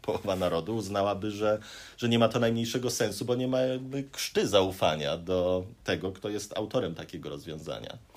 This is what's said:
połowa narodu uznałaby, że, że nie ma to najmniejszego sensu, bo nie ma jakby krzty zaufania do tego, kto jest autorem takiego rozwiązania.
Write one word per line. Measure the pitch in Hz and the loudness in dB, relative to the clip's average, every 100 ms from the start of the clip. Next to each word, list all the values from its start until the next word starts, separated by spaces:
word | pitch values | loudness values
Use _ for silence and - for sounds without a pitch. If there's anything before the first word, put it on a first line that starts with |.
połowa | - 85 98 92 | -2 -2 0 2
narodu | 90 82 82 113 | 2 2 0 -4
uznałaby, | 98 101 101 98 107 | 0 2 2 0 -4
że, | 101 107 107 - - - - | 0 2 2 -2 -16 -18 -2
że | 120 | 2
nie | 117 | 6
ma | 113 | 6
to | 120 | 4
najmniejszego | 117 117 113 127 120 | 2 2 0 0 -2
sensu, | - 113 95 117 | 0 0 0 -2
bo | 123 | 0
nie | 127 | 2
ma | 127 | 2
jakby | 131 131 131 139 | 0 -2 -6 -6
krzty | 139 - - 202 160 | -6 -6 -2 0 4
zaufania | 98 95 92 95 78 71 82 | 4 4 2 2 2 -2 -2
do | 85 92 90 92 92 - | 0 2 4 2 -2 -8
tego, | - 90 95 | -2 -2 -2
kto | 92 104 | -6 -6
jest | 104 - - | -4 -4 -6
autorem | 107 131 87 82 | -2 0 -2 -6
takiego | 82 82 71 | -10 -10 -8
rozwiązania. | 71 78 76 78 58 - - - | -10 -8 -10 -8 -8 -8 -14 -18